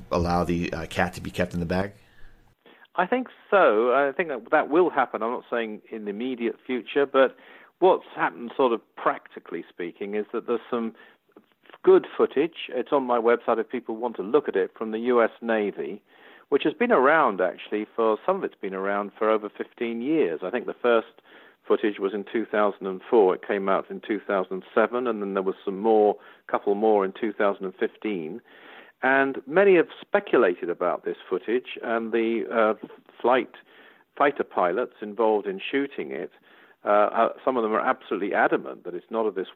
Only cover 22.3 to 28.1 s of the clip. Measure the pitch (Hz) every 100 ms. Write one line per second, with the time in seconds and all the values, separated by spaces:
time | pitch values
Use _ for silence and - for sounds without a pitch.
22.3 | 120 104 107 104 - 95 92 - 120 92
23.3 | 90 - 104 98 92 - 98 - 104 -
24.3 | 101 - 95 - - 107 123 123 110 101
25.3 | 98 95 92 - 95 110 110 104 - -
26.3 | - - 120 - 101 110 104 95 - 110
27.3 | - 101 98 95 - - - 107